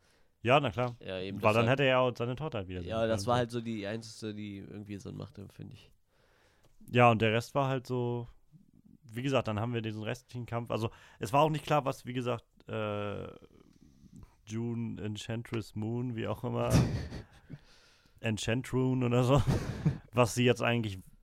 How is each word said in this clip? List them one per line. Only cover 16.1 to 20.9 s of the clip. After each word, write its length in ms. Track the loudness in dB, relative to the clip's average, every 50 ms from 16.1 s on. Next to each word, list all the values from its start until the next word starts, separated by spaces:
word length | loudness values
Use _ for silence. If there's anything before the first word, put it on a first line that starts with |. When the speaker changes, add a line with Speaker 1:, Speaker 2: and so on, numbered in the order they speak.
| -4
Speaker 1:
wie 120 | -4 -4 -4
auch 160 | -4 -4 -4
immer, 260 | -4 -2 -2 0 4 4
Speaker 3:
<laughs> 1500 | 4 4 4 0 -4 -6 -8 -10 -12 -14 -16 -20 -20 _ -18 -18 -18 -18 _ -20 -20 _ _ _ _ _ _ _ -8
Speaker 1:
Enchantrune 840 | -4 -4 -4 -2 -2 -2 -2 -2 -2 -2 0 0 2 2 2 2 2
oder 180 | 2 4 4 4
so, 180 | 6 6 4 4 4 0 0 -2 -4 -6 0
<laughs> 340 | 0 0 0 0 -8 -4
was 220 | 4 4 4 4 4
sie 100 | 4 4
jetzt 180 | 4 4 4 4
eigentlich 360 | 2 2 2 0 -2